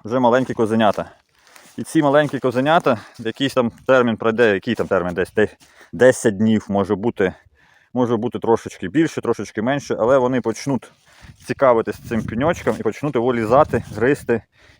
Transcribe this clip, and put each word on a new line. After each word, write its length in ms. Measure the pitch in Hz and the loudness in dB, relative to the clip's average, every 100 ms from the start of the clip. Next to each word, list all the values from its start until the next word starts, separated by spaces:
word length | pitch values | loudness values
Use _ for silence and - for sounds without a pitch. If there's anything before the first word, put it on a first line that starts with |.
вже 140 | 104 127 | -6 0
маленькі 360 | 123 123 127 | 2 2 0
козенята. 560 | 117 107 113 107 90 78 - _ _ _ - - - | -2 -2 2 2 0 -6 -16 _ _ _ -20 -18 -14
І 60 | |
ці 200 | - 160 | -4 0
маленькі 360 | 147 143 147 135 | 2 2 2 -2
козенята, 600 | 127 120 139 170 147 113 - - | -2 -2 0 2 2 -2 -6 -12
якийсь 360 | 110 - 139 | -10 -4 -2
там 180 | 131 117 - - | 0 -2 -4 2
термін 300 | 131 120 107 | 4 4 0
пройде, 380 | 113 113 117 | 0 2 2
який 200 | 95 - | 2 -2
там 120 | 110 85 | -4 0
термін, 280 | 95 87 | 0 0
десь, 180 | 90 87 | -4 -2
десь 240 | - 104 - _ _ - | 0 -2 -4 _ _ -16
десять 440 | 85 127 123 117 98 | 4 4 4 0 0
днів 300 | 110 107 - | 2 2 0
може 260 | 101 95 | -2 0
бути, 400 | 95 113 - 92 - _ _ _ _ _ | -2 -2 0 -2 -2 _ _ _ _ _
може 220 | 123 120 117 | -2 0 0
бути 220 | 113 107 | -2 -4
трошечки 500 | 107 113 - - 92 | 2 0 0 -10 -4
більше, 320 | 127 160 - | -2 -2 -2
трошечки 420 | 113 117 101 - | -4 -4 -6 -6
менше, 340 | 117 139 - 120 | -4 -4 -4 -2
але 200 | 113 139 | 2 2
вони 220 | 123 131 | 2 0
почнуть 520 | 113 107 - 127 - _ _ _ - - - | -4 -6 -4 -6 -8 _ _ _ -20 -16 -10
цікавитись 520 | 123 135 117 101 - - | 0 2 4 0 -6 -6
цим 140 | 110 | -6
піньочком 540 | - 113 151 175 131 104 | -4 -4 -2 -2 -2 -2
і 20 | |
почнуть 320 | 107 - 147 | -4 -4 -4
його 200 | 123 123 | -2 0
лізати, 500 | 120 110 131 151 120 - | 0 2 4 4 0 -4
гризти 480 | 104 120 143 - 113 - _ _ | -2 0 0 0 -4 -4 _ _